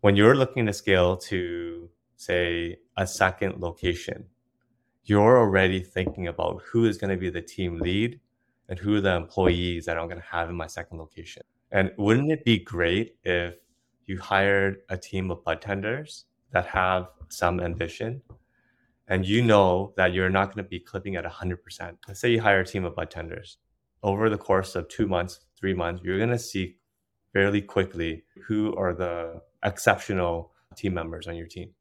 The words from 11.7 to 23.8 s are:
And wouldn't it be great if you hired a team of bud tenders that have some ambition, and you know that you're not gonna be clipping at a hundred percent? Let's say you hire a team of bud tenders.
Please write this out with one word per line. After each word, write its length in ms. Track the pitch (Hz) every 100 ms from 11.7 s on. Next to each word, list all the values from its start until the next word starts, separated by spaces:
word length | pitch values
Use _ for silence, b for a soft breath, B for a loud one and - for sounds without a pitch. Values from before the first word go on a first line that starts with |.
And 200 | 98 95 -
wouldn't 340 | 101 117 147
it 120 | 156
be 160 | 135 107
great 560 | - 87 85 92 113 _
if 320 | 95 87 87 87 _ _ _ _ -
you 140 | 92
hired 640 | - 98 98 98 98 95 _
a 80 | 92
team 340 | - 95 92
of 120 | 85
bud 180 | - 80
tenders 640 | 104 98 104 131 151 - _ _ _
that 140 | 90 -
have 400 | 95 92 92 90 _ -
some 300 | - 87 90
ambition, 640 | 87 85 85 - 110 135 _ - _ _ _ _ _ _ _
and 180 | 95 92
you 160 | 107
know 520 | 120 104 92 90 98 -
that 160 | 92
you're 160 | 90 92
not 240 | 95 98
gonna 140 | 107 98
be 120 | 90
clipping 360 | - 98 98 90
at 100 | 85
a 40 |
hundred 340 | - 92 87
percent? 340 | - - 87 85 -
Let's 120 | 98
say 120 | 123
you 100 | 113
hire 200 | 107 98
a 40 | 92
team 200 | 98 90
of 100 | 82
bud 140 | 82
tenders. 480 | 82 82 85 - - _ _